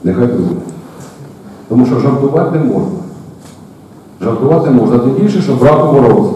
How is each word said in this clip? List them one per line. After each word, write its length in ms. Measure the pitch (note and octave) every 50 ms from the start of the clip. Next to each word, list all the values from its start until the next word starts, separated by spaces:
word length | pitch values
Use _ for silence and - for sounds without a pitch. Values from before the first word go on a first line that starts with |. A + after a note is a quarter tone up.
| -
Нехай 240 | - - B2+ A#2+ A#2+
думають. 300 | - - F3 F3+ E3+ - - - - - - - - - - - - - - - - - - - - - - -
Тому 160 | A2 B2 B2+
що 140 | B2 B2+ B2
жартувати 600 | C#3+ C#3 B2+ - C3+ C#3 D3+ E3 F3 E3 E3+ D#3
не 60 | C#3+
можна. 240 | B2 G#2 G2 - - - - - - - - - - - - - - - - - - - - - - - - - - - -
Жартувати 480 | - A#2 A2+ A2+ B2 C#3 D#3+ D#3+ - -
можна, 300 | C3 A#2+ A2 A2 A#2+ B2
тим 120 | A#2+ C3
більше, 300 | C3+ - G3+ G#3 - -
що 120 | - - B2+
брат 300 | B2 B2 D3 D3+ D3+ -
у 40 | - C3+
ворот. 380 | C#3 B2 A#2 G#2 G2+ - - -